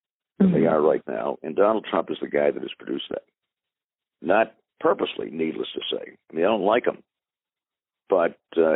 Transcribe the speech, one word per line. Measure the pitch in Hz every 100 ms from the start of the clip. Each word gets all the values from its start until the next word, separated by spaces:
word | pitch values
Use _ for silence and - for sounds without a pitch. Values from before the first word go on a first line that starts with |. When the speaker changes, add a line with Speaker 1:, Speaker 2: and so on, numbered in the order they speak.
| _ _ _ -
Speaker 1:
than | 190
they | 170
Speaker 2:
Mm-hmm. | 80
Speaker 1:
are | 78
right | 76 67 -
now. | 57 67 -
And | 78 76
Donald | 104 110 -
Trump | 87 80
is | 78
the | 69
guy | 71 73
that | 69
has | 65 -
produced | - 69 -
that. | - _ _ _ _ _ _ _ _ _ _
Not | 82 104 113 _ _ -
purposely, | 160 - - - 52
needless | 80 80 - - -
to | - -
say. | - - _
I | 80
mean, |
I | 92
don't | 110 95
like | 120 -
him. | - _ _ _ _ _ _ _ _ _ _ -
But, | 92 85 - _ 82
uh, | 80